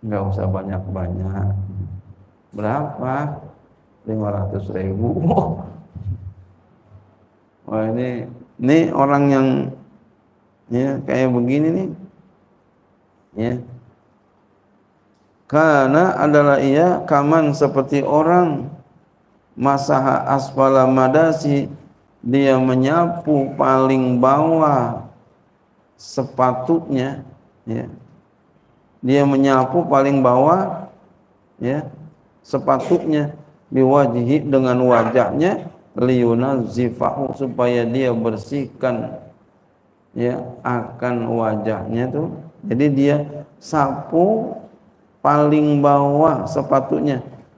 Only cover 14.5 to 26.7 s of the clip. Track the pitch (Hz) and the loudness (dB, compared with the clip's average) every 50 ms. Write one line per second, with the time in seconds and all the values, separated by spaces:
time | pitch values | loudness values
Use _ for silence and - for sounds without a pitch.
14.5 | _ _ _ _ _ _ _ _ _ _ _ _ _ _ _ _ _ _ _ _ | _ _ _ _ _ _ _ _ _ _ _ _ _ _ _ _ _ _ _ _
15.5 | - 151 160 160 151 143 135 131 139 156 180 185 - - - 151 147 147 147 147 | 2 4 4 6 6 4 4 4 4 4 4 2 2 0 0 4 4 4 6 6
16.5 | 139 139 131 139 135 147 170 180 180 - - - 156 143 143 143 160 165 160 147 | 4 4 2 2 2 4 4 2 2 0 0 2 2 2 4 4 2 2 2 2
17.5 | 143 143 147 139 - 135 135 135 - 143 139 - 147 151 156 160 175 180 180 165 | 0 2 0 0 2 0 -2 0 0 -2 0 2 2 2 4 4 4 4 4 2
18.5 | 147 135 123 - - - - _ _ _ _ _ _ _ _ _ _ _ _ _ | 0 -4 -6 -10 -14 -18 -20 _ _ _ _ _ _ _ _ _ _ _ _ _
19.5 | _ - 120 139 139 139 139 - 151 135 135 135 131 131 - - 139 139 131 - | _ -2 0 0 0 0 0 0 0 0 2 2 0 0 0 0 -2 -2 -2 -4
20.5 | - 135 135 135 135 135 131 127 131 135 131 127 131 151 160 165 156 143 147 147 | -2 0 2 4 4 4 4 4 4 4 2 4 4 4 4 2 2 0 0 0
21.5 | 143 139 139 - - - - - _ _ _ _ _ _ - 117 123 139 139 139 | 0 0 -2 -4 -10 -16 -20 -20 _ _ _ _ _ _ -6 -2 0 2 4 4
22.5 | 135 131 131 131 127 127 131 135 151 170 170 170 170 170 - 151 151 143 135 135 | 4 2 2 2 2 2 2 2 2 2 0 0 -2 -6 -2 0 0 0 0 -2
23.5 | - - 139 135 135 131 131 131 135 131 131 127 127 123 123 131 139 143 156 160 | -2 -2 0 2 4 4 4 4 2 2 2 0 0 2 4 4 4 4 2 2
24.5 | 165 160 156 151 143 131 120 113 113 - - - - _ _ _ _ _ _ _ | 2 2 2 2 2 2 0 -2 -4 -8 -12 -14 -20 _ _ _ _ _ _ _
25.5 | _ _ _ _ _ _ _ _ _ _ - - - - 131 117 - - 127 127 | _ _ _ _ _ _ _ _ _ _ -20 -10 -6 -6 -6 -6 0 0 2 2
26.5 | 127 127 127 127 | 2 -2 -2 -2